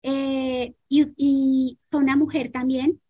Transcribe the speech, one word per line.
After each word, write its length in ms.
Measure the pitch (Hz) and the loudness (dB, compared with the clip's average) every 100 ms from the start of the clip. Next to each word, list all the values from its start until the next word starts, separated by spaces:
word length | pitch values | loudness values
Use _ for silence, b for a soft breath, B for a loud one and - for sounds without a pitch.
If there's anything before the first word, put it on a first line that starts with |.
Eh, 680 | 254 269 269 269 262 254 247 - _ | -4 -4 -2 -4 -4 -4 -6 -12 _
y, 240 | 285 294 - | 2 2 0
y 600 | 277 269 269 262 254 - _ | 0 2 2 2 0 -6 _
fue 100 | 294 | 0
una 160 | 269 277 | 2 2
mujer 360 | 302 311 247 | 2 -2 -4
también 480 | 247 262 262 277 370 | -4 -2 0 0 -2